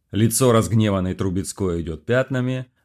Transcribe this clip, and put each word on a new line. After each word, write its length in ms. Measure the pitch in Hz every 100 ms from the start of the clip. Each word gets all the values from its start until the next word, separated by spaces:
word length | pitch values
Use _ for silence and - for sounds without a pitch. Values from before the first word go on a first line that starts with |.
| _
Лицо 400 | 95 110 - 131
разгневанной 640 | 113 87 110 107 98 92
Трубецкой 680 | 92 98 90 - - 95 85
идёт 220 | 80 80
пятнами, 640 | - 123 131 131 123 127 127 _